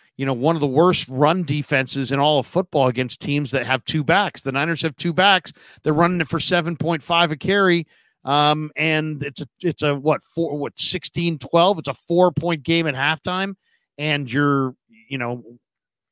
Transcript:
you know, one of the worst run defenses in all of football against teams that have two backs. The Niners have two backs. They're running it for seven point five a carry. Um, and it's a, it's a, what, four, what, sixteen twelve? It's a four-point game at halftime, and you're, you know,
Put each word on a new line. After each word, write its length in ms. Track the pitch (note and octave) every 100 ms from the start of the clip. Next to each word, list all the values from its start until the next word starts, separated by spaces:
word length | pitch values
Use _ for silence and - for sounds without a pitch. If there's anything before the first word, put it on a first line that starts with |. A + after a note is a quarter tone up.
| _ -
you 80 |
know, 80 | C3+
one 220 | B2 C3+
of 60 | E3
the 80 | C#3+
worst 400 | C3 F3 D#3+ -
run 340 | C3 D3 F#3
defenses 720 | D#3 C3+ C#3 C#3 C3 C#3 B2+
in 80 | C3+
all 180 | C#3+ D3+
of 80 | B2
football 400 | E3+ F#3+ D3+ C3
against 340 | A#2+ B2+ -
teams 300 | - C#3+ C#3
that 160 | C3+ B2
have 180 | C3
two 200 | - D#3+
backs. 380 | C3+ F3 G3 -
The 100 | C#3
Niners 300 | C3 D#3 E3
have 120 | D#3+
two 180 | C#3 F3
backs. 400 | D#3 G3 F#3 - - - -
They're 100 | -
running 280 | D3+ E3+ F3+
it 80 | D#3
for 100 | E3+
seven 380 | - F3+ E3 E3+
point 260 | D#3 E3
five 300 | - E3+ E3+
a 40 | D3+
carry. 520 | - G3+ F#3+ E3+ D#3 _ _ _
Um, 460 | - C#3+ D3 D3+ D3+ D3
and 440 | D#3 D#3 D#3 D3+
it's 160 | C#3+ -
a, 80 | D3 _
it's 220 | F3+ -
a, 140 | D3+ C#3+
what, 260 | C#3+ C3+
four, 340 | - - E3 D3
what, 220 | C3+ -
sixteen 600 | - F3+ - - F3 D#3
twelve? 420 | - E3+ F3+ F#3+
It's 80 | C#3+
a 60 |
four-point 680 | B2+ - E3+ F3+ D#3+ E3+ E3
game 240 | C#3 E3 E3
at 80 |
halftime, 600 | C3 C#3+ D#3 - F3+ G3 G3 _ _ _ -
and 340 | D3+ D3 C3
you're, 440 | B2+ C#3+ C#3 C3 B2+ _ A2 A2+
you 100 | C3+
know, 240 | A#2+ B2 A2 A#2+ _ _ _ _ _